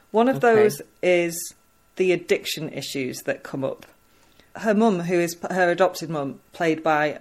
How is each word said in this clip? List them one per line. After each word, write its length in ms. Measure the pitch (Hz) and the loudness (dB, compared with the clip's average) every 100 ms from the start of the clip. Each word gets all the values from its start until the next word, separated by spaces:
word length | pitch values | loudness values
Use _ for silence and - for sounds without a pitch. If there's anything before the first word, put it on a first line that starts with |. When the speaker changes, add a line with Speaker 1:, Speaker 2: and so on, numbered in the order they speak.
| _ | _
Speaker 1:
One 160 | 208 247 | 0 2
of 100 | 269 | 2
Speaker 2:
Okay. 100 | 240 220 | 4 6
Speaker 1:
those 260 | 214 - - - | 4 2 -14 -4
is 520 | 175 175 170 170 - - _ _ _ - | 2 2 0 -4 -12 -16 _ _ _ -2
the 160 | 185 | 0
addiction 600 | 175 175 190 - - 151 | 0 0 -2 -2 -8 -8
issues 480 | - 139 139 131 135 | -10 -10 -6 -6 -8
that 200 | - 135 | -6 -6
come 200 | - 139 | -6 -6
up. 220 | 131 - - _ _ _ _ _ _ - | -6 -8 -14 _ _ _ _ _ _ -6
Her 160 | 202 | 0
mum, 260 | 208 226 185 | 2 2 2
who 160 | 170 180 | 0 0
is 180 | 170 170 | 0 -4
p-, 120 | - | -4
her 160 | 185 180 | 0 2
adopted 380 | 175 185 - 156 | 4 2 0 -8
mum, 320 | 160 139 131 _ | -6 -6 -8 _
played 320 | - 170 156 | -4 -2 0
by 340 | 160 151 151 - | 2 2 0 -4